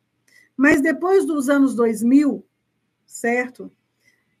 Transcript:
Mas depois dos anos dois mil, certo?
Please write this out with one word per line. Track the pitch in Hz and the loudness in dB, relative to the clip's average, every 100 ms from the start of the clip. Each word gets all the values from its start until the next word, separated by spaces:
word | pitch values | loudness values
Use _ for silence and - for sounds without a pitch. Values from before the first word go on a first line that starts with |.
| _ _ _ _ _ - | _ _ _ _ _ -2
Mas | 277 320 | 2 2
depois | 320 269 359 381 285 | 0 -2 0 0 0
dos | 294 254 | -2 0
anos | 285 269 | 2 0
dois | 214 233 196 | 0 -2 0
mil, | 233 277 285 202 - _ _ _ _ _ | 2 2 2 -4 -12 _ _ _ _ _
certo? | _ - 233 247 247 - 190 _ _ _ _ _ _ _ | _ -8 -4 -4 -6 -12 -20 _ _ _ _ _ _ _